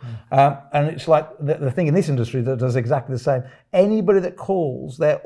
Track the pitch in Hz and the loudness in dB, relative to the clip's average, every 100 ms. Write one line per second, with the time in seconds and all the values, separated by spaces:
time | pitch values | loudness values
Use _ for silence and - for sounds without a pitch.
0 | 123 113 - 131 139 143 - 147 151 160 | -14 -16 -2 4 4 2 -4 -2 0 -2
1 | - 156 156 - 143 156 139 156 160 170 | 2 2 2 -8 -4 -2 -2 0 0 2
2 | 151 131 110 131 120 131 127 123 113 139 | 2 -2 -2 -2 -2 -2 0 -2 0 -2
3 | - 123 147 131 131 - _ 185 202 220 | -2 -6 -2 -2 -4 -16 _ 2 4 2
4 | 190 196 180 180 - 190 151 127 135 131 | 2 2 2 -8 -4 -2 -2 -6 -12 -2
5 | 151 151 | 0 0